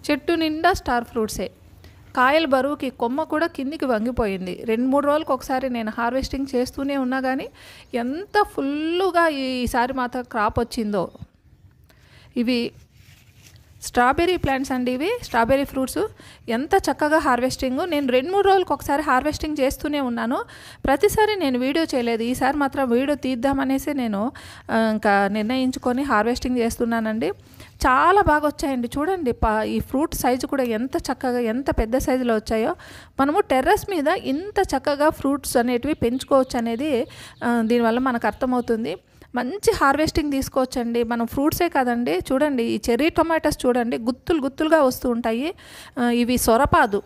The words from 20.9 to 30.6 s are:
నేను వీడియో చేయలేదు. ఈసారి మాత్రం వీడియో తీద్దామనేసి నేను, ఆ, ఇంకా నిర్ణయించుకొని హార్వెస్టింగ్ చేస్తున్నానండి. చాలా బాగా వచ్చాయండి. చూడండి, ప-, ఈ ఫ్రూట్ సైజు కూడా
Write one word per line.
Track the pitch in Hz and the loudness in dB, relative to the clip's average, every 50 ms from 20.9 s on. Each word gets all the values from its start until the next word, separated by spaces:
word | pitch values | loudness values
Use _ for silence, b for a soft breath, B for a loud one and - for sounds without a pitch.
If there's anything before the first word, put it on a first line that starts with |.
| 262 311 415 415 - 427 427 427 427 | 2 4 4 2 4 4 2 2 2
నేను | 392 339 269 254 247 | 0 0 0 0 0
వీడియో | 247 262 294 330 320 311 - | 0 0 0 0 0 0 0
చేయలేదు. | 262 240 233 233 220 226 | -2 0 0 0 0 0
ఈసారి | 233 254 - 277 254 277 | -2 -2 0 0 0 0
మాత్రం | - 285 269 269 285 269 240 | 0 -2 -2 0 -2 0 2
వీడియో | 233 240 269 277 294 | 2 2 2 0 -2
తీద్దామనేసి | 277 - 262 262 240 226 269 277 269 269 262 269 269 269 - 294 | -2 -2 -4 -4 0 0 0 0 0 0 0 -2 -2 -2 -4 -4
నేను, | 277 247 226 208 196 208 254 - B B B B B B - | -2 -2 -2 -2 -2 -2 -4 -6 B B B B B B -2
ఆ, | - 226 226 220 214 | 0 0 2 2 0
ఇంకా | 214 - 214 202 196 202 196 | 0 2 2 4 4 2 2
నిర్ణయించుకొని | 202 214 214 214 254 262 262 254 254 269 - 254 247 247 294 | 0 -2 -2 -2 0 0 0 -2 -2 -2 -2 -2 -2 -2 0
హార్వెస్టింగ్ | 277 247 208 214 233 240 247 - 262 254 247 | 0 2 2 2 2 0 -2 -2 -2 0 0
చేస్తున్నానండి. | 226 233 226 - 240 226 233 233 220 220 220 220 254 330 403 - B B B B B B B B - | 0 0 0 -2 -2 -2 0 -2 -2 -2 -2 -2 -2 -4 -4 -6 B B B B B B B B 2
చాలా | 277 254 269 294 339 381 415 392 | 4 4 6 6 6 6 6 6
బాగా | 330 294 302 302 | 6 4 4 2
వచ్చాయండి. | 294 285 - - 302 269 254 233 233 - 277 | 0 -2 0 -2 -2 -2 -2 -4 -4 -2 -2
చూడండి, | 294 330 392 359 330 247 226 | 0 0 -2 -2 0 -2 -2
ప-, | - - 226 214 220 214 | 0 0 0 2 0 0
ఈ | 220 220 226 | 0 -2 -4
ఫ్రూట్ | - - - 262 302 330 - | -4 -2 -2 -2 -2 -2 -4
సైజు | - - 269 247 262 254 | -2 0 0 0 0 -2
కూడా | - - 269 | -4 -2 -2